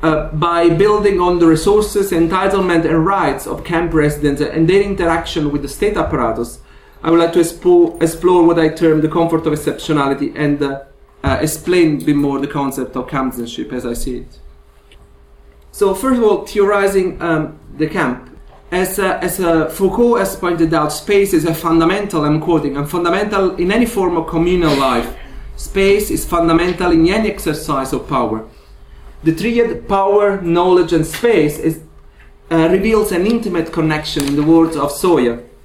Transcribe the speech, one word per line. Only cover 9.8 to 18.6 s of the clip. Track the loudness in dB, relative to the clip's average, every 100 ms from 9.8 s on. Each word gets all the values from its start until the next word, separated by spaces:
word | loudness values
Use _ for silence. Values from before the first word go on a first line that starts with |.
| -2 -2 0 -2 -4 -2
and, | -2 0
uh, | -2 -6 -12 -20 -20 _
uh, | -4 -2
explain | -2 -4 -2 2 2 2
a |
bit | 0 0
more | 0 -2
the | -4
concept | -4 -4 -4 -8 -8
of | -6
campsmanship | -4 -4 -6 -10 -8 -8
as | -8 -6
I |
see | -6 -6 -8
it. | -12 -20 -20 -20 -20 _ _ -20 -20 _ _ -20 -20 -20 -20
So | -2 0
first | 0 0 2
of | 2
all, | 2 -2
theorizing, | 0 2 4 2 2 0 -4
um, | -2 -2 -2 -10 -20 -4
the | -4
camp. | -2 -4 -4 -10 -20 -20 -20